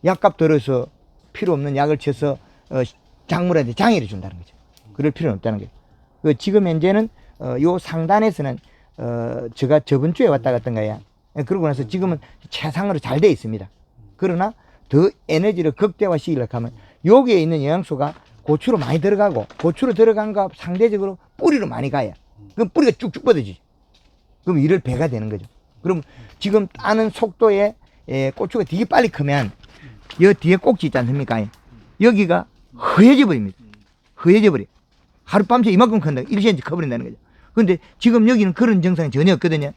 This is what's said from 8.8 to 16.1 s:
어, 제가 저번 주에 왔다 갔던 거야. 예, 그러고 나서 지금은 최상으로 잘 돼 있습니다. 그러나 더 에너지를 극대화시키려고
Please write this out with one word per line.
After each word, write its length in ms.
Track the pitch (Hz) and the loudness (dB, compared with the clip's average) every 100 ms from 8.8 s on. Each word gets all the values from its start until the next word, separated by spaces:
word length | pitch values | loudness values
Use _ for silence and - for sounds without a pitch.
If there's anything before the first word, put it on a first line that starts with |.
| _ - | _ -12
어, 480 | 120 117 117 123 123 | -8 -6 -6 -8 -10
제가 260 | 120 131 151 | -6 2 2
저번 320 | - 139 147 | 2 0 0
주에 140 | 170 240 | 2 2
왔다 260 | 139 143 | 2 0
갔던 220 | 123 123 | -2 -2
거야. 260 | 113 107 104 - _ _ - | -4 -4 -6 -14 _ _ -10
예, 40 | |
그러고 240 | 143 190 160 | -4 -2 -2
나서 220 | 131 123 | -2 -4
지금은 300 | 185 185 160 - - - | -4 -2 -4 -8 -20 -16
최상으로 480 | - 156 143 202 165 | -8 -6 -4 -4 -4
잘 220 | - 131 | -4 2
돼 100 | 196 | 2
있습니다. 380 | 143 113 110 95 _ _ _ - _ | 2 -4 -10 -12 _ _ _ -20 _
그러나 360 | 185 170 196 - _ _ _ | -4 -2 -4 -6 _ _ _
더 200 | 139 185 - - | 2 2 -2 -4
에너지를 460 | 156 196 180 156 | -2 0 0 -2
극대화시키려고 840 | 135 208 - 202 | -2 -4 -2 -2